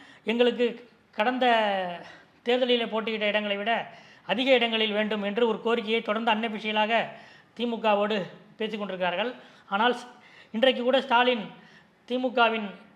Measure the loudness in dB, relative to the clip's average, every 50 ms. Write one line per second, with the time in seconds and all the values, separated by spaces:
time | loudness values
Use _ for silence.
0 | -20 -20 -20 -8 _ -4 2 2 2 2 2 0 -2 -2 -2 -8 -18 -20 _ _
1 | _ _ _ -2 0 0 2 2 2 4 4 4 2 0 0 -2 -4 -6 -8 -12
2 | -14 -18 -20 -20 -20 _ _ _ _ 0 0 2 2 2 2 0 0 -2 -4 -4
3 | -4 -4 -4 -2 -2 0 0 0 -2 -2 -4 -2 -2 -2 -2 -2 -4 -8 -14 -20
4 | -20 -20 -20 -18 _ -4 -2 0 4 4 4 4 4 2 2 0 0 0 0 0
5 | 0 0 -2 -2 -2 -4 0 0 0 0 0 -2 0 0 0 0 0 -2 -2 -2
6 | 0 -2 -2 0 2 0 0 0 0 -4 -6 -6 -6 -2 0 0 2 2 2 0
7 | 0 -2 -8 -18 -20 -20 -20 -20 -20 _ _ -6 -4 -4 -4 0 2 2 4 4
8 | 2 0 0 -2 -4 -6 -12 -20 -20 -20 -10 -8 -8 -6 -6 -8 -8 -8 -4 -2
9 | -2 -2 0 -2 -4 -4 -6 -10 -18 -20 -20 -20 -10 -4 0 2 2 2 2 0
10 | -8 -16 -20 -20 -20 -20 -20 -20 -20 _ -2 2 2 2 2 2 0 2 2 2
11 | 2 2 2 4 4 4 2 0 -4 -10 -14 -20 -20 -20 -20 -20 _ _ _ _
12 | _ -6 -6 -4 -4 -2 2 2 2 2 2 -2 -6 -8 -12 -16 -20 -20 -20